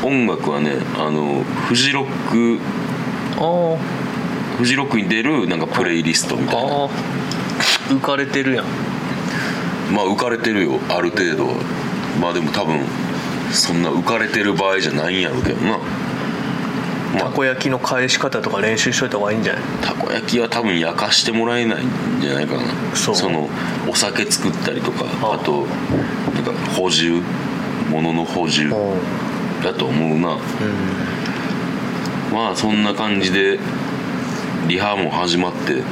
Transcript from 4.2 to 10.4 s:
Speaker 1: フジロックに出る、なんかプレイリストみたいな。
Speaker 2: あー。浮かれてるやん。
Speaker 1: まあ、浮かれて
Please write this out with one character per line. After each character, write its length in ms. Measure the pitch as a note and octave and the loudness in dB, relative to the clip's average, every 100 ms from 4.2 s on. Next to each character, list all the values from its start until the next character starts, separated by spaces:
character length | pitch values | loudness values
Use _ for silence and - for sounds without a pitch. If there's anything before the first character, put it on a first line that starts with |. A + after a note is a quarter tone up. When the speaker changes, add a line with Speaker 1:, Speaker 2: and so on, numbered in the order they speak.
| - - - - | -2 -2 -4 0
Speaker 1:
フ 80 | A#2+ | 2
ジ 100 | C3+ | 2
ロ 80 | |
ッ 60 | C3+ | 2
ク 80 | A2+ | 0
に 80 | F#2+ | 2
出 160 | A2 | 2
る、 240 | B2 D#3 F2+ | 2 2 2
な 80 | E2+ | 0
ん 40 | |
か 80 | D#2+ | 0
プ 180 | F#2+ F2 | 0 2
レ 100 | E2+ | 2
イ 80 | |
リ 100 | E2 | 2
ス 140 | - - | 0 0
ト 80 | A#2+ | -2
み 100 | C3+ | 0
た 120 | A#2 | 0
い 60 | C3+ | 0
な。 80 | |
Speaker 2:
あ 140 | C#3+ C#3 | 0 0
ー。 20 | - - - - - - - - - - | -2 -4 -4 -4 -4 -4 -2 0 0 2
浮 120 | C3+ | 2
か 160 | C3 C#3 | 2 0
れ 80 | C3+ | 0
て 180 | C#3+ | 0
る 120 | C3+ B2 | 2 0
や 80 | |
ん。 20 | G2+ - - - - - - - - - - - - | 0 -4 -4 -4 -4 -4 -2 -2 -2 -2 -2 -2 0
Speaker 1:
ま 80 | G2+ | 2
あ、 40 | F#2+ | 2
浮 100 | G2+ | 2
か 120 | B2 | 0
れ 80 | |
て 140 | A#2 | 0